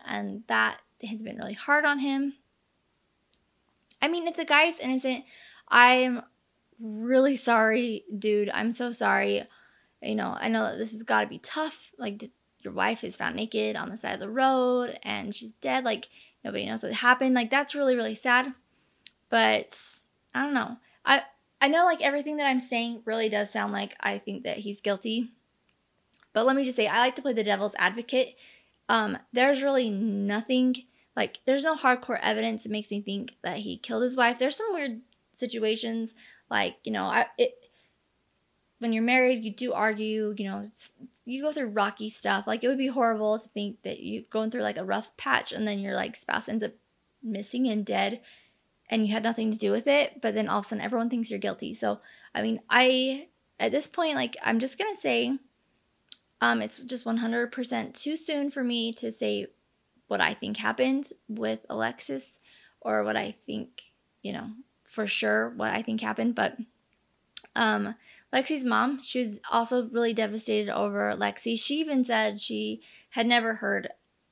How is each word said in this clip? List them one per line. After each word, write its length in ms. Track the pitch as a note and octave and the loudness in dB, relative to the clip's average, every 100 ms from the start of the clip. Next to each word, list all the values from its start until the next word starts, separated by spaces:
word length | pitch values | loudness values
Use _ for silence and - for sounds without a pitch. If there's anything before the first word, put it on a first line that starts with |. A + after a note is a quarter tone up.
| - | -6
and 380 | G#3 G3+ G#3 A3+ | -6 -6 -8 -2
that 320 | A3 A3 - _ - G#3+ | 2 2 -2 _ -14 -10
has 140 | G#3+ | -8
been 140 | G#3+ - | -10 -10
really 180 | - | -10
hard 300 | A3 - D4 | -6 2 4
on 140 | D4+ C#4 | 4 2
him. 360 | C#4 C4+ C#4 - _ _ _ _ _ _ _ _ _ _ _ _ _ _ _ - | 0 0 -2 -6 _ _ _ _ _ _ _ _ _ _ _ _ _ _ _ -4
I 80 | D4+ | -2
mean, 200 | E4+ E4+ | 0 -2
if 80 | E4+ | -4
the 80 | |
guy 200 | D#4 D4 | 2 4
is 140 | E4 E4 | 4 2
innocent, 460 | B3+ C4 C4 B3+ - - - - - | -2 -2 -2 -4 -8 -20 -20 -16 4
I'm 540 | A#3+ B3 B3+ B3+ B3 - _ _ _ _ - | 10 10 10 4 0 -8 _ _ _ _ -14
really 560 | A3 G#3+ A#3 C4 C4+ C4+ | -10 -6 2 6 6 4
sorry, 680 | - A3+ A3 A#3 A#3+ G#3+ - G3+ | 4 4 6 4 0 -4 -6 -2
dude. 340 | G#3+ G#3 G3+ | 2 2 2
I'm 220 | - A3 | 0 -2
so 200 | A#3 B3 | -2 -4
sorry. 500 | A#3 G3+ G3+ G3+ G3+ - _ _ _ _ - | 0 2 4 2 0 -4 _ _ _ _ -12
You 140 | - | -4
know, 220 | G#3+ G3 - | -2 -2 -2
I 100 | - | 0
know 140 | A3+ | 0
that 140 | - F#3+ | 0 -2
this 140 | A3 | -6
has 100 | A3 | -6
gotta 240 | A3+ G#3+ G#3+ | 0 0 0
be 120 | - | -6
tough. 520 | - D#4 D#4 - - - | -10 -6 -6 -8 -20 -10
Like, 200 | A3 G#3 | -10 -10
d-, 120 | A3 _ _ _ | -14 _ _ _
your 120 | - | -8
wife 300 | F#3 G3+ A3+ | 0 0 0
is 140 | - - | -8 -6
found 180 | E3+ | -6
naked 400 | F3 A3 A3 G#3+ | -4 -4 -4 -4
on 160 | G#3+ - | -4 -8
the 60 | A3 | -8
side 180 | - | -8
of 60 | - | -8
the 100 | G3+ | -6
road, 680 | A#3+ C4 C4 B3 B3 B3 - | 0 2 4 2 2 -2 -6
and 320 | - G#3 G3+ | -6 -6 -6
she's 180 | - A3 | -8 -12
dead. 300 | - C4+ C4 | -8 -2 -2
Like, 240 | B3 A3+ - - - _ | 0 -4 -6 -20 -20 _
nobody 220 | - - - | -8 -6 -4
knows 180 | - | -6
what 80 | - | -4
happened. 420 | A3 B3 B3+ C4 | 2 4 6 6
Like, 160 | B3 A3+ | 2 2
that's 240 | C4+ C#4+ | 0 0
really, 220 | D4 C4+ B3 | 0 2 2
really 180 | A3 | 0
sad. 400 | G#3+ B3 B3 C4+ - _ _ _ _ - _ - | -2 4 4 2 -6 _ _ _ _ -20 _ 0
But, 480 | A3+ - G#2+ - - - - _ _ _ | 4 6 4 0 -10 -14 -16 _ _ _
I 100 | B3+ | -4
don't 120 | C#4+ | 0
know. 220 | C4 A3 A#3+ _ _ | 0 -2 -8 _ _
I, 180 | - C4+ - _ _ - | 4 4 2 _ _ 2
I 60 | C#4 | 4
know, 180 | D#4+ | 6
like, 160 | F4 D#4+ | 4 4
everything 360 | C#4 C#4+ D4 D4+ | 2 0 -2 0
that 100 | C#4 | 2
I'm 140 | B3+ | 0
saying 420 | - A#3 A#3 A3+ | 0 -4 -4 -6
really 240 | A3 A3+ A3 | -4 -2 0
does 220 | G#3 G3+ | 0 -2
sound 220 | G#3+ G#3 | -2 -2
like 240 | G3+ G3+ - | -4 -6 -4
I 200 | - G3+ | -4 -4
think 260 | G3+ G3 | -6 -8
that 140 | - - | -6 -6
he's 220 | G#3 G#3 | -8 -6
guilty. 520 | G3+ G3 A3+ A3+ B3 _ _ _ _ _ _ _ _ _ _ | -2 -2 -2 -4 -4 _ _ _ _ _ _ _ _ _ _
But 140 | G#3+ B3 | 2 4
let 80 | |
me 100 | C4+ | 4
just 120 | C4 B3 | 2 0
say, 100 | G#3 | 2
I 140 | G3+ | 4
like 160 | B3+ C4+ | 2 2
to 60 | |
play 100 | C4+ | -2
the 100 | A3+ | 0
devil's 320 | G#3 G3 G3+ - | 2 2 0 0
advocate. 580 | F3+ A3 A#3 C4 B3 - - - _ _ - | 0 0 -2 0 0 -4 -20 -20 _ _ 0
Um, 300 | A3+ G#3 - - | 2 2 -4 -2
there's 300 | A#3+ C4+ C4+ | 4 4 4
really 280 | C#4 C4+ A3+ | 4 2 2
nothing, 840 | G3 A3 G3+ G3+ G#3 A3+ B3+ B3+ B3+ - _ _ - | 0 -2 0 0 -2 2 4 4 2 -4 _ _ -2
like, 240 | - - | -2 -2
there's 200 | - C#4 | 0 2
no 100 | D#4 | 2
hardcore 460 | D4+ B3+ B3 B3 A#3 | 2 4 2 0 -2
evidence 400 | - A3 A3+ A3 | 0 0 0 -4
that 100 | A3 | -4
makes 180 | G#3 G#3+ | -6 -4
me 120 | G#3 | -6
think 320 | G3+ G3 B3 - | -4 -6 -6 -8
that 160 | - G3 | -8 -6
he 180 | G#3 F3 | -6 -8
killed 280 | - A3+ | -4 0
his 120 | B3 B3+ | 0 4
wife. 220 | A#3+ B3 | 2 4
There's 180 | C4 D4+ | -2 -2
some 160 | A4 | -4
weird 280 | F4 C#4 A3+ - _ _ | -2 -4 -6 -12 _ _
situations, 800 | - A#3+ A#3 A3 A3 A#3 A3+ A3+ - - - - | -8 -6 -2 -2 0 -2 -4 -6 -10 -20 -20 -4
like, 280 | G#2 F#2+ - | 0 0 -2
you 80 | A2 | -4
know, 120 | G#2 | -2
I, 220 | F#2 - - - | 2 2 2 2
it, 180 | - - _ _ _ _ _ _ _ _ _ _ _ - | 0 0 _ _ _ _ _ _ _ _ _ _ _ -6
when 140 | A#3 | -2
you're 100 | A3 | 2
married, 400 | A#3 B3+ B3+ B3 | 4 4 4 2
you 60 | A3 | -2
do 220 | G3+ B3 | -6 -4
argue, 640 | - G#3+ G#3+ G#3+ G#3+ G#3+ G#3 | 0 0 0 -2 -2 -2 -4
you 60 | |
know, 180 | G3 G3 G#3 | -6 -6 -10
s-, 220 | - - - C4 _ | -12 -14 -16 -20 _
you 180 | A#3 C4 | -10 -4
go 80 | D4+ | -2
through 180 | D4 A#3 | -2 -2
rocky 400 | G#3 G3+ G#3 G#3+ | 0 0 -2 -8
stuff. 380 | - G3+ G3+ G#3+ | -6 -2 -2 -2
Like, 160 | A3 | -2
it 60 | A#3+ | 0
would 100 | C#4 | 0
be 80 | C4+ | 0
horrible 520 | B3+ A#3 G#3+ G#3+ A3 | 2 2 2 0 -2
to 100 | - | -4
think 340 | G#3 G#3 A3+ | -8 -6 -8
that 200 | F#3+ - | -10 -8
you're 200 | F#3 A3+ A#3 | -8 -8 -6
going 200 | A3 A3 | -2 -2
through, 120 | B3 | -2
like, 160 | G#3+ G3+ | -4 -4
a 60 | |
rough 300 | F#3+ G3+ A3 - | -2 -2 -4 -6
patch 360 | - - - | 0 0 0
and 140 | - G#3+ | -4 -4
then 140 | G3+ | -4
your, 140 | G3 | -4
like, 220 | F#3+ A3+ - | -4 -4 -8
spouse 320 | - A3 - | -4 -4 -2
ends 140 | A3 | -4
up 100 | G#3+ - _ _ _ _ | -4 -8 _ _ _ _
missing 460 | A#3 G3+ G3+ A#3+ C4 | -8 -8 -6 -2 0
and 160 | G#3+ | 0
dead 360 | G3+ G3+ G3+ A#3 - - _ _ _ _ - | 0 0 0 -2 -12 -20 _ _ _ _ -2
and 160 | A3+ G#3+ | 0 2
you 60 | |
had 100 | A3 | 2
nothing 280 | A3 A3+ A3 | 0 0 -2
to 80 | G#3+ | 0
do 120 | G3+ | 2
with 160 | G#3+ C#4 | 2 4
it, 340 | C#4+ C#4+ - | 4 2 -2
but 120 | A3+ | -2
then 140 | G#3+ G#3 | 0 0
all 120 | G3+ | 0
of 40 | |
a 40 | G3+ | -2
sudden 160 | G#3+ | -6
everyone 260 | G#3 A#3 A#3 | -2 -2 0
thinks 200 | B3 A3+ | -2 -4
you're 80 | G3+ | -4
guilty. 360 | G#3 - - | -4 -6 -8
So, 260 | A3 G#3+ G#3 - - - | -4 -2 -4 -8 -20 -8
I 60 | - | -4
mean, 200 | A3 A3+ - | -2 -2 2
I, 560 | A#3+ B3+ B3+ C4 C4+ D#4 _ _ - | 4 6 4 2 -2 -8 _ _ -4
at 100 | - | 0
this 160 | C#4+ - | 0 -4
point, 280 | - D#4+ | -2 -2
like, 220 | C#4 A#3+ - | 0 -4 -4
I'm 180 | - A3+ | 0 0
just 180 | C4 - | 0 -4
gonna 180 | G#4+ G4 | -6 -4
say, 420 | C#4+ A#3 A#3+ C4+ _ _ _ _ _ _ - - _ - | -2 0 0 -2 _ _ _ _ _ _ -14 -14 _ 0
um, 220 | A#3+ A#3 | 2 2
it's 160 | G#3+ - | -2 -8
just 260 | B3+ B3+ | -10 -8
one 140 | A3+ A3+ | -2 -2
hundred 340 | A3+ A#3+ A#3+ | 0 0 -2
percent 420 | C4 A#3+ A#3 - - | -4 -4 -4 -6 -6
too 200 | D4 D#4 | -6 -6
soon 340 | D#4+ D4 C#4+ | -4 -2 -2
for 120 | C#4 | -2
me 300 | B3 A#3 A3+ | -2 0 -2
to 180 | A#3 A3+ | -4 -8
say 360 | A3 G#3+ G#3 - _ _ _ _ _ - | -4 -2 -2 -6 _ _ _ _ _ -4
what 140 | G2+ | 0
I 120 | D#2+ | 0
think 220 | - - G#3+ | -2 -8 -4
happened 560 | A3 A3+ C4 C4+ C#4 - - | -4 0 0 0 -4 -14 -12
with 380 | A3 A3 A3 - | -6 -4 -4 -6
Alexis 720 | A2 A2+ A#2+ - C3+ - - _ - _ _ | -4 -4 -6 -10 -10 -10 -20 _ -20 _ _
or 220 | - G#2+ | -2 0
what 140 | G#2 - | 0 -2
I 180 | G3 - | -4 -10
think, 380 | - G#3+ A#3+ - - _ _ _ | -10 -8 -8 -16 -20 _ _ _
you 100 | G3 | -10
know, 200 | G3+ - A3+ - _ | -10 -10 -14 -20 _
for 220 | _ - G#3 | _ -8 -4
sure 440 | - G#3+ G#3+ A#3 | -2 0 2 0
what 240 | A#3 A3 | -2 -4
I 80 | A3+ | -2
think 180 | A#3 A3 | -4 -4
happened. 340 | A3 G#3+ A#3 | -4 -2 0
But, 220 | A3+ G3 - A3 _ _ _ _ _ _ - - - | 2 0 -2 -14 _ _ _ _ _ _ -16 -6 0
um, 380 | A3 G#3 G3+ A3+ _ - - | 2 2 -2 -8 _ -20 -2
Lexi's 320 | C4 C4 D4+ | -2 0 -2
mom, 380 | B3+ G#3+ B3+ C4+ | 0 2 2 -2
she 160 | - B3+ | -4 -2
was 220 | A3+ G3+ - | -4 -6 0
also 380 | A#3 A#3 B3 A#3 | 0 2 0 0
really 260 | A#3 A#3 | 0 0
devastated 560 | A3 G#3+ A3 A3+ G#3+ G3+ | 0 -2 -2 -2 -2 0
over 420 | - G#3 G3+ G#3 | 0 0 0 -2
Lexi. 460 | G#3 G3+ G3+ A#3 A3+ | 0 -2 -2 -4 -2
She 220 | - D4 | -2 -2
even 240 | D#4 C4+ | 0 0
said 360 | B3 A3 G#3+ G#3 | 2 2 0 -2
she 400 | - G#3+ G#3+ A3+ - - _ | -6 -4 -4 -8 -12 -20 _
had 160 | A#3 A#3 | -2 4
never 280 | A#3+ A3+ | 4 2
heard 340 | A3 G#3 G3+ - - _ _ _ | -2 -2 -2 -4 -12 _ _ _